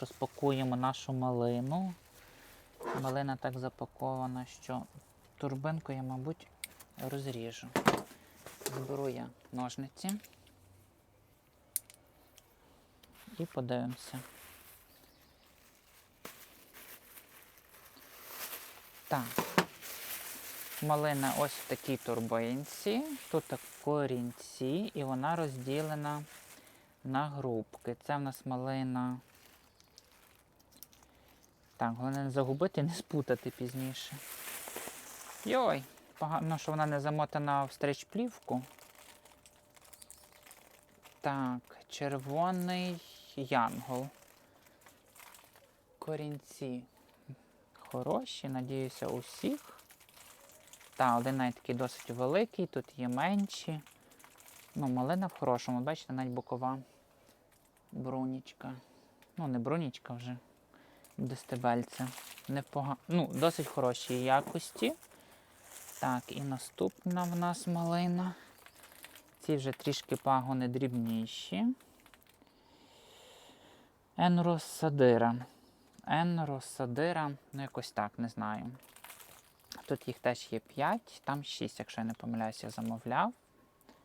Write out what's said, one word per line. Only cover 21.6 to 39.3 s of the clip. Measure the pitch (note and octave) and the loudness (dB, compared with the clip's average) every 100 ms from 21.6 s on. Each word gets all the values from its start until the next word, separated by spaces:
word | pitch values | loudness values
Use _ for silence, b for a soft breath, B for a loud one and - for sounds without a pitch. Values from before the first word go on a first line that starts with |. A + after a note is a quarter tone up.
| - | -4
такій | C3 - B2 | -2 0 -2
торбинці, | - A2+ A2+ A2+ A#2 C3 D3 - G3+ A3+ D#4 C4+ - | 0 0 2 2 2 0 -4 -4 0 0 -2 -6 -2
тут | D#3 | 0
так | - C3 - - | 0 -6 -8 -6
корінці, | D3 D3 C3+ B2 A#2+ - - - C3 E3 A3 | 0 2 2 2 -2 -6 -12 -4 0 0 -2
і | - | -2
вона | C3 C3 D3 E3+ | -2 0 2 2
розділена | D3+ C3 C3 C#3+ D#3 D3+ D3 D3 D3 - B B B B B B | 0 -2 -2 0 0 -2 -2 -4 -6 -14 B B B B B B
на | C3 C3 D3+ | -2 0 0
групки. | C#3+ C3 A2+ - - - A#2 - | 0 0 0 -2 -6 -4 -4 0
Це | C#3+ | 0
в | |
нас | C#3 - C3 | 0 -4 -4
малина. | B2+ C3 C3+ C3 B2+ B2+ B2+ - - - - - - - - - - - - - _ _ - - - b b b b b _ - - | -2 0 0 0 2 0 -2 -8 -20 -20 -20 -20 -20 -20 -20 -20 -20 -20 -20 -20 _ _ -20 -20 -20 b b b b b _ -14 -2
Так, | A#2 A#2+ | 0 0
головне | C3 C#3 | -2 0
не | C#3 | 0
загубити | C3+ C3 C#3 F#3+ - | 2 4 4 2 4
і | |
не | D3+ | 2
спутати | E3+ - D3+ C3+ B2 B2+ | 0 -2 0 2 2 0
пізніше. | - B2 C3 C3 C3 - C#3+ - - - - - - - - - - - - | -4 -4 -4 -4 -6 -10 -10 -10 -10 -8 -8 -8 -8 -8 -10 -14 -14 -14 -6
Йой, | G#3+ B3+ A3 C#3+ C3 - - - | 2 4 6 4 0 -14 -16 -4
погано, | D3+ E3 D#3+ D#3 | 0 0 2 0
що | - | 0
вона | D#3 D3+ | 2 2
не | D3 | 2
замотана | D3 D3+ D3 D3 D3 C#3+ | 2 2 2 0 2 2
в | C3+ | 2
стрич-плівку. | - C#3+ C#3 - G3+ A#3+ - - B2+ B2+ - - - - - - | 0 0 0 -4 -2 -2 -4 -2 -2 -2 -14 -20 -20 -20 -20 -20